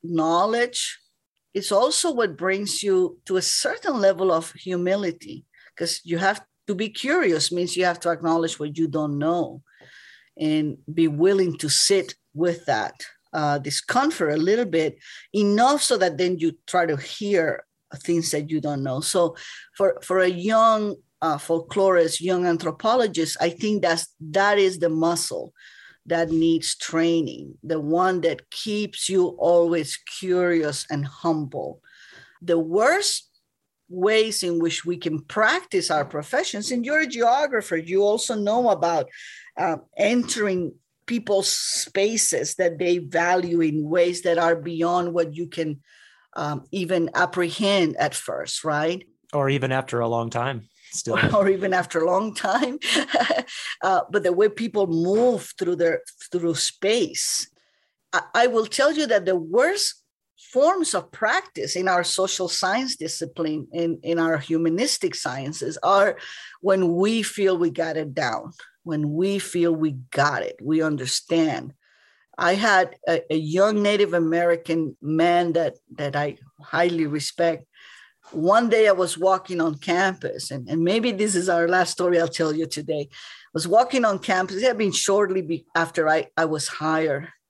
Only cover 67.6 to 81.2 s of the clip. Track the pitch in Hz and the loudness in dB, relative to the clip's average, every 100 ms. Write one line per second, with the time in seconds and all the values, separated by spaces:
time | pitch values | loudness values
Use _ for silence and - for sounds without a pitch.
67.6 | 170 - 165 156 156 131 135 113 - - | 0 0 -4 -4 -4 -4 -2 -4 -8 -18
68.6 | - _ 170 151 147 151 190 196 - 175 | -20 _ -6 -2 0 0 0 0 -2 0
69.6 | 170 160 156 131 123 - 143 127 - - | 2 2 0 -4 -6 0 0 0 -6 -8
70.6 | 123 156 156 147 131 - - 170 160 98 | -2 0 0 -2 -4 -6 -2 0 0 -2
71.6 | 135 - _ _ _ _ _ - 175 196 | -8 -18 _ _ _ _ _ -2 0 2
72.6 | 220 190 175 - - 165 - 160 151 170 | 4 4 2 -2 -2 -2 -2 -4 -2 2
73.6 | 208 208 202 208 202 170 160 170 175 170 | 2 4 2 2 2 2 0 2 2 0
74.6 | 165 165 156 - 147 156 170 175 170 165 | 0 -2 -2 -6 -4 2 4 2 2 0
75.6 | 151 - _ - 143 143 147 - - _ | -2 -6 _ -8 -4 -2 -4 -6 -20 _
76.6 | 143 151 175 170 156 147 143 - 170 156 | -6 0 0 2 -2 -2 -6 0 0 0
77.6 | - _ - - - _ - - 165 214 | -10 _ -20 -20 -20 _ -12 -2 4 4
78.6 | 233 220 214 185 175 160 185 185 - 175 | 4 4 6 4 0 2 2 2 0 -2
79.6 | 165 143 - 175 190 185 - - - 135 | -2 -2 -2 2 0 -2 -8 -8 -8 -10
80.6 | 123 160 170 220 233 196 | -4 0 2 2 0 0